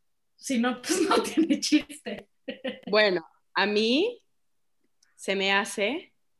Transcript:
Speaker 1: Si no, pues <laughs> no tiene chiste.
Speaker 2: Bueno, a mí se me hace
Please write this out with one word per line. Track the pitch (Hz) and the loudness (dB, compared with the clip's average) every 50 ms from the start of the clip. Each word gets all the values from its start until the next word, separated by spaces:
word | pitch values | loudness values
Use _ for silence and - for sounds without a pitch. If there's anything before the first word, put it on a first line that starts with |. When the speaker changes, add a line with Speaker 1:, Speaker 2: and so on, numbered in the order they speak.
| _ _ _ _ _ _ _ _ | _ _ _ _ _ _ _ _
Speaker 1:
Si | - - 269 226 | -6 -2 -2 0
no, | 233 254 240 - | 0 0 -2 -4
pues | - - 339 381 | -4 -4 -2 0
<laughs> | 339 - | 2 2
no | 440 - - | 2 2 0
tiene | - - 311 311 - - - | 0 0 0 2 2 2 0
chiste. | - - 302 294 - - - - - - 208 - - _ _ _ _ - 254 - - 254 - - - 233 | 2 2 2 2 2 -2 -8 -14 -12 -12 -12 -12 -12 _ _ _ _ -14 -12 -10 -8 -10 -10 -10 -4 0
Speaker 2:
Bueno, | 196 214 214 202 180 170 160 - _ _ _ _ - | 4 4 4 4 2 0 -4 -8 _ _ _ _ -2
a | 175 196 | -2 0
mí | 208 208 208 220 226 247 294 392 480 480 - _ _ _ _ _ _ _ _ _ _ _ _ _ _ _ _ _ _ _ - | 0 2 0 2 2 2 0 0 -2 -4 -8 _ _ _ _ _ _ _ _ _ _ _ _ _ _ _ _ _ _ _ -10
se | - - 190 | -6 -4 -2
me | 196 190 196 | 0 0 2
hace | 196 196 214 208 - 220 196 214 269 359 - - _ _ _ _ _ | 2 2 0 -2 -2 -2 -2 -2 -2 -4 -8 -12 _ _ _ _ _